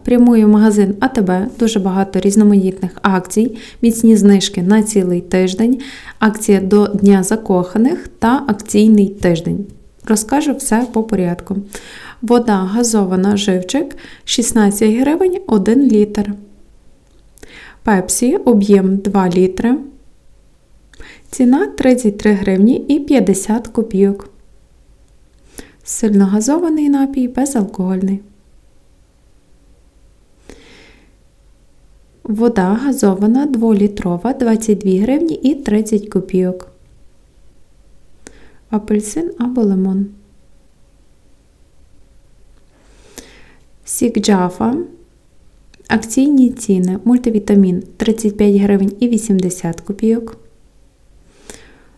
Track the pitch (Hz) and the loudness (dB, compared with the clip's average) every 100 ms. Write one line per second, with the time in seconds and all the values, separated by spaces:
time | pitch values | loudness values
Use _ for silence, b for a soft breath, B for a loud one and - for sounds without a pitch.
0 | - 247 240 226 214 208 220 208 190 202 | 0 4 6 6 6 6 4 4 0 0
1 | 262 254 185 185 240 - 226 220 190 190 | -2 0 0 -2 -4 -2 -2 0 -2 -2
2 | 196 190 202 214 208 202 185 190 180 - | -2 0 2 4 4 4 2 -4 -10 -4
3 | 202 185 185 214 240 B B B 233 226 | -2 -2 -2 -2 -2 B B B 0 4
4 | 226 214 202 196 190 - 180 214 214 202 | 4 6 6 4 2 -4 2 2 2 0
5 | 185 175 175 185 185 190 233 254 B B | 0 -4 -2 -2 0 0 -2 -2 B B
6 | B B 220 214 - 190 190 208 202 202 | B B 0 0 0 0 4 2 2 2
7 | 202 196 185 220 - 185 180 220 254 359 | 4 4 2 -4 0 -2 0 0 0 0
8 | - - 226 277 277 208 - 208 220 208 | -8 -4 0 0 -2 -6 -2 2 4 4
9 | 196 - 180 165 170 175 202 - - _ | 2 0 0 0 -2 -6 -8 -18 -20 _
10 | - 220 - 277 294 269 - 220 247 226 | -2 -2 0 -2 -2 -4 -2 -2 0 -4
11 | 220 190 175 170 - 196 196 B B B | -2 -2 -2 -4 -8 -10 -8 B B B
12 | B B 226 240 233 196 185 220 233 220 | B B 2 2 4 0 0 -2 0 0
13 | 185 185 196 202 202 180 185 277 277 - | 0 0 0 0 0 -2 -2 -4 -4 -10
14 | B B - - 226 226 202 202 214 233 | B B -6 -4 0 2 2 2 0 2
15 | 269 339 370 370 - 214 208 254 262 214 | 0 0 0 -2 0 0 2 2 4 2
16 | 208 208 202 202 - - - _ - _ | 2 -2 -6 -10 -16 -20 -20 _ -20 _
17 | _ _ _ _ B B B B - 190 | _ _ _ _ B B B B 0 0
18 | 180 - 247 403 254 214 202 196 190 196 | 0 -2 0 0 2 2 4 4 4 0
19 | 202 196 185 180 185 185 226 269 - - | 0 0 0 2 0 0 -2 -2 -4 -20
20 | - _ - _ _ _ _ _ _ B | -20 _ -20 _ _ _ _ _ _ B
21 | B B B - 247 277 415 - 262 254 | B B B 0 2 2 0 0 2 2
22 | 214 208 214 196 190 190 214 - - 285 | 0 0 0 0 0 2 2 2 0 -2
23 | 285 277 202 190 - 220 220 - 220 190 | 2 2 2 0 -2 -4 -4 -6 -4 0
24 | 196 196 - - - _ _ _ _ _ | 0 0 -12 -20 -20 _ _ _ _ _
25 | _ _ _ _ B B B B - - | _ _ _ _ B B B B -12 -4
26 | 220 202 190 208 240 320 339 311 294 277 | 0 2 2 0 0 0 0 0 0 0
27 | 269 269 247 247 277 262 196 - 185 185 | 0 -2 -4 -4 -2 -2 -4 -4 -4 -2
28 | 190 196 - _ _ _ _ _ _ _ | -2 -4 -8 _ _ _ _ _ _ _
29 | _ _ _ _ _ _ _ _ _ _ | _ _ _ _ _ _ _ _ _ _
30 | _ _ _ _ b b b b b b | _ _ _ _ b b b b b b
31 | b b _ _ _ _ _ _ _ _ | b b _ _ _ _ _ _ _ _
32 | _ _ - 208 233 220 185 226 277 254 | _ _ -8 0 0 2 0 0 -2 0
33 | 202 190 214 254 302 240 226 202 202 202 | 0 2 0 0 0 0 0 2 0 -2
34 | 180 175 233 269 233 220 220 190 196 185 | -6 -4 -4 -2 0 0 0 0 0 0
35 | 226 294 330 - 254 277 - 208 220 214 | 0 0 -2 -2 -2 -2 -2 -2 0 -4
36 | - 190 190 185 180 180 - _ _ - | -2 -6 -2 -2 -2 -4 -14 _ _ -20
37 | - _ _ _ - - - _ _ - | -20 _ _ _ -20 -20 -20 _ _ -20
38 | - - b b b b b 214 208 208 | -20 -20 b b b b b -6 -2 -4
39 | 208 - 339 - 247 254 208 190 190 190 | -2 -6 -8 -6 -4 -2 0 0 -2 -2
40 | 202 - _ _ _ - _ _ _ _ | -6 -10 _ _ _ -20 _ _ _ _
41 | _ _ _ _ _ _ _ _ - - | _ _ _ _ _ _ _ _ -20 -20
42 | _ _ _ _ - _ _ B B B | _ _ _ _ -20 _ _ B B B
43 | B B B B B B B _ - - | B B B B B B B _ -12 -4
44 | 240 226 202 196 180 180 226 302 349 - | -2 0 0 2 0 -2 -4 -4 -8 -16
45 | _ _ _ _ - _ _ - - 220 | _ _ _ _ -20 _ _ -20 -6 -6
46 | - 269 285 277 240 - - 190 180 185 | -2 0 2 4 2 0 -2 -2 -2 -2
47 | 226 247 240 214 208 202 185 180 - - | 0 0 0 -2 2 2 4 0 -6 -6
48 | 220 220 208 208 208 202 202 202 196 196 | -4 -2 -4 0 2 4 2 2 0 -2
49 | 240 220 - 190 180 - 170 165 - 202 | -2 -2 0 0 0 -4 -8 -8 -10 -4
50 | 220 226 226 - - _ _ _ _ _ | -2 -2 -4 -16 -20 _ _ _ _ _
51 | _ _ B B B B B B B | _ _ B B B B B B B